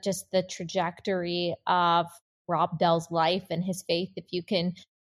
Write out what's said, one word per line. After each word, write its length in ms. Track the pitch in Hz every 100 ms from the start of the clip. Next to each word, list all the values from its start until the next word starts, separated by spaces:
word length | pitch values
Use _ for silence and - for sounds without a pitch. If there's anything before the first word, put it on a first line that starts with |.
just 280 | 196 185 -
the 120 | 190
trajectory 1120 | 185 - 170 190 170 175 - 185 175 175 175 - -
of 400 | 180 175 170 170 - _ _ -
Rob 300 | 165 175 160
Bell's 320 | 175 165 160
life 360 | 170 160 185 -
and 120 | 160
his 200 | 185 180
faith, 300 | - 170 185 -
if 80 | -
you 100 | 180
can 320 | 175 196 175 175 - _ _